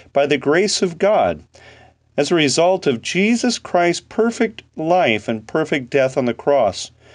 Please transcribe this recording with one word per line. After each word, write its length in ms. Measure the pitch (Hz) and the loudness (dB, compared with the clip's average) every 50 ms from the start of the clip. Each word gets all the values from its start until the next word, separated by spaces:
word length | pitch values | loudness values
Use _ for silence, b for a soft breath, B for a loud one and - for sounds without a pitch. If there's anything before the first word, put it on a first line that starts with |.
| B B B | B B B
by 140 | 139 143 139 | 0 0 0
the 100 | 147 143 | 0 -2
grace 460 | 147 143 151 175 208 196 - - - | 0 0 2 2 2 0 -2 -2 -4
of 160 | 180 170 156 | -4 -4 0
God 440 | 190 196 214 175 110 90 82 78 - _ _ B B B B B B B B B B _ _ | 0 2 2 2 2 0 -2 -4 -10 _ _ B B B B B B B B B B _ _
as 140 | - 147 - | -4 -2 0
a 60 | 180 | 2
result 500 | 170 151 139 - 160 165 180 190 180 - | 2 2 2 2 2 2 2 2 0 0
of 160 | 151 127 120 | -2 -2 -2
Jesus 560 | - - - 175 196 220 240 233 - 247 226 - | -4 -6 -2 0 0 0 0 0 0 -2 -4 -4
Christ's 480 | - - - 175 175 175 170 - - - | -6 -4 0 0 2 2 0 -2 -6 -8
perfect 540 | - - 220 233 226 - 233 214 - - - _ - | -4 -2 -2 0 0 -2 -2 -4 -4 -8 -20 _ -12
life 520 | - 156 160 175 180 170 127 110 104 - - | -6 -2 2 2 4 4 2 2 0 -2 -4
and 200 | 117 110 107 - | -6 -6 -6 -4
perfect 420 | - 160 156 156 180 147 127 120 | -4 -4 -2 -2 -2 -4 -4 -2
death 300 | - 139 131 131 131 143 | 0 0 0 0 0 0
on 60 | 127 | -2
the 100 | 120 117 | -2 -2
cross. 560 | - - 147 143 139 117 98 - - - - _ B B B B | -2 0 2 2 2 2 0 -2 -4 -10 -14 _ B B B B